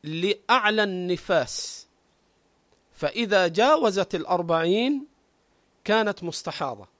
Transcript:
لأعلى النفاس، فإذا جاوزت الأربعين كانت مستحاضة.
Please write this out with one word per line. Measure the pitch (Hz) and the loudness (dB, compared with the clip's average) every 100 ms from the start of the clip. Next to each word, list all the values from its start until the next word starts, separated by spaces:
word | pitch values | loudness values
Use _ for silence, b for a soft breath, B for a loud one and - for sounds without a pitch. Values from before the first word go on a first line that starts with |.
لأعلى | 151 160 190 208 - 247 208 214 | -8 -4 -2 -2 2 2 4 2
النفاس، | 208 180 180 175 - 170 120 - - - - _ _ _ _ _ _ _ _ _ _ | 0 -2 -4 -4 0 0 0 -8 -10 -14 -20 _ _ _ _ _ _ _ _ _ _
فإذا | - 151 226 226 196 175 | -6 -6 -2 2 2 2
جاوزت | 165 254 302 226 190 180 | 2 4 4 2 0 -2
الأربعين | - 160 180 170 165 165 202 254 277 285 _ _ _ _ _ _ _ | -4 -2 -2 2 0 2 2 2 -2 -6 _ _ _ _ _ _ _
كانت | - 220 208 196 | -2 0 0 -4
مستحاضة. | 170 - - - 139 104 98 | -8 -8 -10 -6 -8 -8 -16